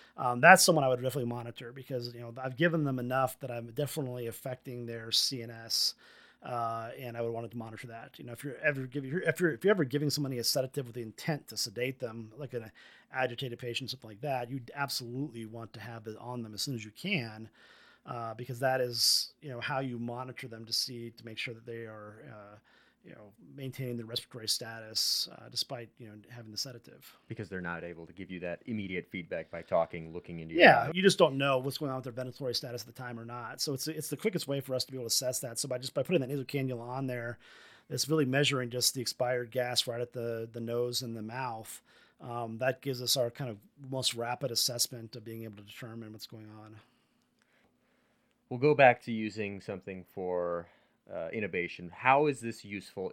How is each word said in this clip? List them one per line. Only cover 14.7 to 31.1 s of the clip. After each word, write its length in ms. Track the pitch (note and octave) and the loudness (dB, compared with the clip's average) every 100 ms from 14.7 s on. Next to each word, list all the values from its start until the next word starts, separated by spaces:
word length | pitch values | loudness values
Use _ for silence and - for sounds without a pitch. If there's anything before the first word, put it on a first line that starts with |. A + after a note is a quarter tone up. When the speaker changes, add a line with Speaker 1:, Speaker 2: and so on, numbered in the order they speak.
Speaker 1:
absolutely 720 | C#3+ C#3 - A#2+ B2+ D3 A#2 A2 | -4 -2 -2 -4 -4 -4 -6 -10
want 260 | A#2 A2+ | -10 -12
to 80 | A2 | -12
have 260 | A2 A2+ A2 | -12 -10 -10
it 100 | G#2+ | -10
on 240 | A#2 B2 | -8 -8
them 100 | A2+ | -8
as 80 | G#2 | -6
soon 140 | D3 | -4
as 100 | A#2+ | -4
you 60 | G#2+ | -8
can, 580 | - F#3+ F3+ A2+ A2 A2+ - - - - - | -8 -2 0 -2 -10 -16 -18 -20 -20 -20 -20
uh, 300 | A#2+ A#2 A2+ | -10 -6 -6
because 260 | A2+ B2+ A#2+ | -6 -6 0
that 220 | C3 C3 | 2 2
is, 500 | B2 A#2 - - - - | 2 4 4 4 0 -8
you 80 | D3+ | -10
know, 120 | A#2+ | -6
how 180 | A#2 C3+ | -2 -2
you 200 | C3+ A#2+ | -2 -4
monitor 480 | A#2 A#2+ C3 A#2+ B2 | -4 -6 -8 -10 -12
them 200 | A2+ A2+ | -12 -4
to 80 | |
see, 360 | A2 - A#2+ A#2 | -2 -2 -6 -10
to 140 | - | -12
make 140 | A#2 A2 | -12 -8
sure 160 | - | -8
that 100 | A2+ | -8
they 220 | A#2+ A#2 A2 | -10 -10 -10
are, 360 | G#2+ G#2 A2 C3+ | -12 -14 -16 -16
uh, 260 | G#2+ G2+ G#2+ _ _ _ _ | -16 -16 -20 _ _ _ _
you 60 | - | -20
know, 220 | - G#2 - D#3+ C#3 | -18 -20 -20 -20 -10
maintaining 400 | C3+ C3 B2+ A#2+ | -10 -6 -6 -6
their 100 | A2+ | -6
respiratory 400 | A#2 - A#2+ A2 | -8 -8 -8 -2
status, 800 | - A2+ A2+ A2 G#2 - - - | -2 -4 -10 -6 -2 0 0 -4
uh, 160 | - A2+ | -8 -8
despite, 400 | A#2+ - B2+ A2+ - | -6 -4 -6 -10 -14
you 80 | A2 | -16
know, 80 | G#2 G#2 | -16 -16
having 220 | A#2+ A2 | -16 -10
the 40 | G#2+ | -8
sedative. 640 | C3+ A#2+ - - - - - | -8 -10 -18 -20 -20 -20 -10
Speaker 2:
Because 220 | A2 F#2 | -8 -6
they're 120 | F#2 | -4
not 220 | F2 E2+ | -4 -4
able 240 | E2+ E2+ E2 | -6 -10 -12
to 60 | |
give 180 | - F#2 | -12 -8
you 80 | F2+ | -6
that 240 | F2 F2 - | -4 -4 -4
immediate 420 | G#2+ F#2+ F2+ E2+ | -4 -2 -4 -4
feedback 400 | F#2+ E2 E2+ E2 | -8 -4 -6 -6
by 100 | E2+ | -10
talking, 520 | - F2 D#2+ E2+ D#2+ | 2 2 2 -2 -8
looking 260 | E2+ - E2 | -10 -10 -10
into 160 | D#2+ | -2
your 80 | A2+ | 8
Speaker 1:
Yeah, 160 | E3+ B2 | 10 10
Speaker 2:
eye. 60 | B2 | 4
Speaker 1:
you 80 | F3 | 4
just 160 | F#3+ | 4